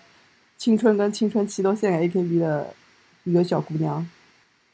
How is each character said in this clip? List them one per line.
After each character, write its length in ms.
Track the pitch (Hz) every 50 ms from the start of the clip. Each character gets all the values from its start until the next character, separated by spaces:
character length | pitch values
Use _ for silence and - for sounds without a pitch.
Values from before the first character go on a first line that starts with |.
| _ _ _ _ _ _ _ _ _ _ _
青 220 | - - 240 220 208
春 180 | 233 226 214
跟 160 | 202 202 208
青 180 | 208 - 226 208
春 160 | - 214 202
期 160 | 202 - -
都 120 | 190 190 202
献 180 | 214 220 202
给 120 | 180 160 175
A 40 | 175
K 140 | 175 185
B 160 | 175 170 170 170
的 340 | 165 160 151 147 147 - - _ _ _ _ _ _ _ _ _ -
一 80 | 180
个 100 | 170 175
小 180 | 175 175 180 147
姑 140 | 147 - 156
娘。 320 | 156 156 156 147 156 170 170 - _ _ _ _ _ _ _ _ _ _ _